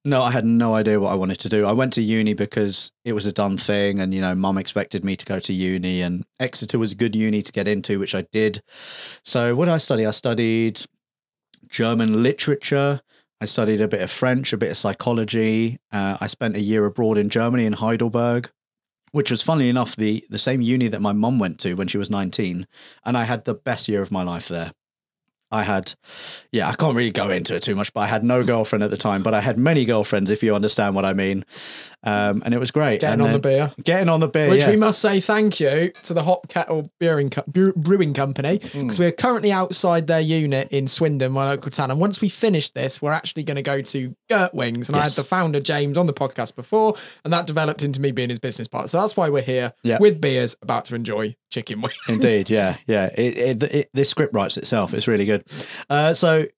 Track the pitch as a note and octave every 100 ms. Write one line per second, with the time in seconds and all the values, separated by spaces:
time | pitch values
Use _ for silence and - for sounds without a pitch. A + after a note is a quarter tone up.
0 | C#3+ C3+ B2 B2+ A2+ A#2 A#2 A2 G#2+ G#2
1 | G2 F#2+ F#2+ F#2 F#2+ G#2+ G2+ A2+ B2+ A#2
2 | A2 A2 G#2+ G#2 G#2 A2+ G2+ F#2+ - _
3 | A#2+ G#2+ G2+ G2+ G2+ F#2+ - G2+ G2+ G2
4 | F#2+ F#2+ F#2 F#2 F#2+ F#2+ - G#2 F#2+ G2
5 | G2 F#2 - F#2+ - F#2 F#2 F#2 F#2 F2+
6 | F2 F2+ - - B2+ - A#2 A#2+ A2 G2
7 | A#2 A2 A2 G#2+ - G#2 G2 G2+ - G2
8 | F#2+ F#2+ - A2 G#2+ G#2 - - - -
9 | - - - B2+ A#2+ B2 F3 D#3+ - A#2
10 | A2 - B2 A2+ A2+ A2+ A2+ - - _
11 | _ _ _ _ _ _ _ - A2+ A#2
12 | A2 G#2+ B2+ - - C#3+ - C#3 C#3+ C#3
13 | _ _ _ - G#2 - G#2+ G#2+ G#2+ G2+
14 | F#2 - B2+ B2+ C3 G2 G2 - G2+ F#2+
15 | B2 A#2 G#2+ A2+ A2 A2 A2+ B2 _ G#2
16 | G2 - G#2 - A#2 G#2 G#2 A2 G#2 B2
17 | A2 G#2 G#2 A#2 A#2 B2 A2 G#2 A2 A#2
18 | A#2 A#2+ A#2+ A#2+ A#2 _ _ _ _ _
19 | _ D3 C#3 A#2+ - D#3+ B2 B2 A2+ -
20 | G#2+ A2 - G#2 C3 C3 A#2 B2+ A#2 G#2
21 | G#2 G#2 A#2 C3 F#2+ D#2 F#2+ F2+ F#2 G2+
22 | G2 G2+ F#2+ - F#2+ F2+ F#2 - - -
23 | A2+ B2 A#2 A#2 - G#2+ - A2 - G#2
24 | F#2+ F#2+ F2 E2+ - E2+ D#2+ - _ _
25 | _ _ _ _ - G#2+ G2+ F#2+ - -
26 | - - - - - A2+ E2+ - D#3+ A#2+
27 | A#2 F#2 G2+ F#2 E2 F2 - G2+ G#2 -
28 | G#2 A2+ A#2 B2+ A#2+ A#2 A2 G#2 G#2 G2+
29 | A2 G2 G#2 G#2+ B2+ A#2 C#3 D3+ A#2 A2
30 | G2+ G2+ F#2+ G#2+ A2+ G#2 G#2+ - G2+ G2
31 | F#2+ F#2+ F#2+ G2 - - - - - -
32 | A2+ G#2 G2+ G2+ A#2 A#2+ B2 D3+ D3 G#2+
33 | - A2+ A2+ C#3 C#3 C3+ D3 - - F#3
34 | F3 D#3+ D#3+ D#3+ D3 C3+ D3 G#3+ A3 -
35 | G#3+ G3 G3+ G#3+ G#3+ - C#3+ D3+ F3+ -
36 | - E3+ D#3+ F3+ - G#3 - D#3+ D3+ -
37 | E3 D#3 C#3 C#3+ - F3+ F#3+ F3+ D#3 G3
38 | D#3 C3+ C#3 C3+ C#3+ G3 - C#3+ C3 F#3+
39 | F3 - B3+ A#3+ G#3 F#3+ F#3 F3+ F3+ E3
40 | D#3 D#3+ D#3 D#3+ D3 C3+ - C#3 C3+ -
41 | D#3+ C#3+ C3 C#3 C3+ C#3 C3 - C3 C#3+
42 | G3+ G3 G3+ - A3 E3 - B2+ C3 -
43 | D3 D#3 - D#3+ D3 C#3 C#3 C#3 C#3 C#3
44 | B2+ - - G#3 F3+ C3+ A#2+ A#2+ A#2+ D3
45 | D3 C#3+ - F#3 E3 D3 C#3+ D3 C#3+ D3+
46 | E3+ C#3 C3+ - A2+ - A#2+ A3 A3 G#3+
47 | - - D#3 E3+ D#3 D#3 D3+ D3 C#3+ C3+
48 | C#3 B2+ B2 A#2 - - A2 A#2+ - E3+
49 | G#3+ G3 D#3 C#3+ A#2+ B2+ A#2+ - A#2 A2+
50 | G#3 D#3+ D3 B2+ A#2+ - - A#2 - A#2+
51 | A#2 G#2+ A2 - - B2 - A2 A2+ -
52 | - A2 B2 G#2+ F#2+ A2 F#2+ - - G#2
53 | - - A#2+ - B2+ A#2 C#3+ D3 - C3+
54 | C#3+ - C#3+ G#2 F#2+ - - A2+ F2+ -
55 | A#2+ G#2 G2+ G2+ - - - - - D3
56 | D#3 E3+ E3+ D#3+ D3